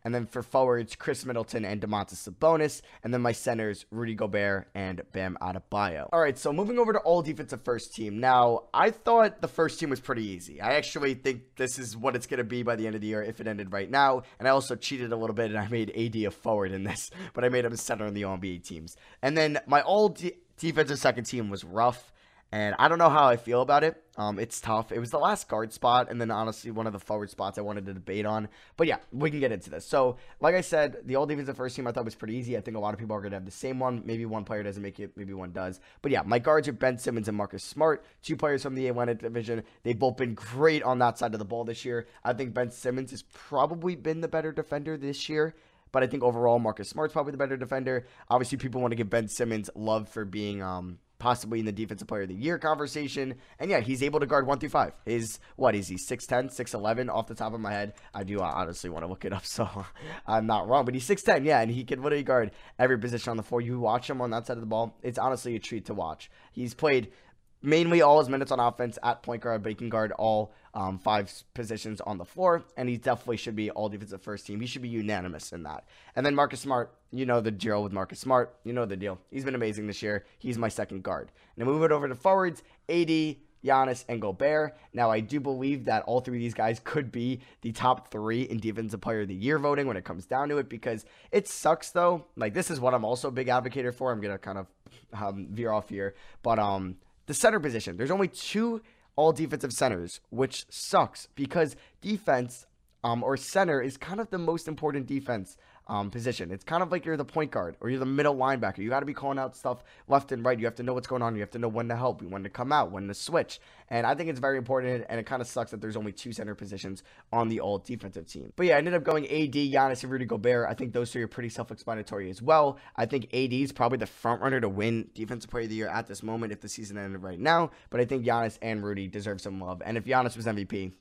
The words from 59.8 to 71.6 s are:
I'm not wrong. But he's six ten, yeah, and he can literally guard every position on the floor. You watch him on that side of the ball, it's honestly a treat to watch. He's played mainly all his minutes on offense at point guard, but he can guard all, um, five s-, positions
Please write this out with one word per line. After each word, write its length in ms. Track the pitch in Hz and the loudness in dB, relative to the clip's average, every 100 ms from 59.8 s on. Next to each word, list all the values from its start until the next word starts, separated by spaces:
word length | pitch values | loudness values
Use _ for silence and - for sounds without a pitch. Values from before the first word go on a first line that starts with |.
| 95 - 156 160 - | -12 -14 -14 -12 -2
I'm 200 | 110 110 | 0 2
not 200 | 107 92 | 2 4
wrong. 180 | 135 | 4
But 100 | 123 | 4
he's 100 | 127 | -2
six 180 | 123 202 | 0 2
ten, 220 | - 175 | 4 4
yeah, 160 | 139 139 | 6 4
and 100 | 113 | 4
he 140 | 120 | 0
can 180 | 123 131 | -4 -4
literally 220 | 139 147 | 0 0
guard 260 | 139 127 107 - - - | 2 2 2 -2 -14 2
every 220 | 127 127 | 4 4
position 320 | 120 117 120 | 0 -4 -4
on 60 | 113 | -6
the 80 | |
floor. 160 | 107 120 | -2 -2
You 180 | 120 123 | -2 0
watch 320 | 113 120 - | 2 2 0
him 100 | 135 | -4
on 100 | 123 | -2
that 180 | 113 117 | -4 -4
side 80 | 120 | -6
of 60 | |
the 40 | 113 | -2
ball, 320 | 110 113 - | -2 -2 -4
it's 180 | 123 120 | -8 -2
honestly 360 | 127 123 123 | 0 -2 -4
a 60 | 113 | -6
treat 240 | - 117 | -6 -8
to 100 | - | -6
watch. 340 | 104 82 78 - - - | -6 -6 -8 -14 -20 -16
He's 240 | - 123 | -10 -8
played 380 | - 156 135 110 - _ _ _ _ | 0 2 4 2 -8 _ _ _ _
mainly 380 | 139 156 170 170 | 4 4 6 8
all 160 | 147 151 | 10 8
his 100 | 131 | 6
minutes 220 | 135 135 | 2 0
on 80 | 127 | 2
offense 400 | 120 113 123 113 | 2 2 -2 -2
at 180 | 120 - | -2 -2
point 180 | - 117 | -4 -6
guard, 220 | 120 113 | -2 -2
but 60 | 107 | -4
he 80 | 107 | -6
can 120 | 117 | -4
guard 220 | 110 110 - | -2 -2 0
all, 340 | 110 107 104 - - | 2 2 0 -8 -12
um, 240 | 110 95 95 | -6 -4 -2
five 280 | 107 107 98 | 0 2 0
s-, 180 | - - | -8 -14
positions 460 | - | -10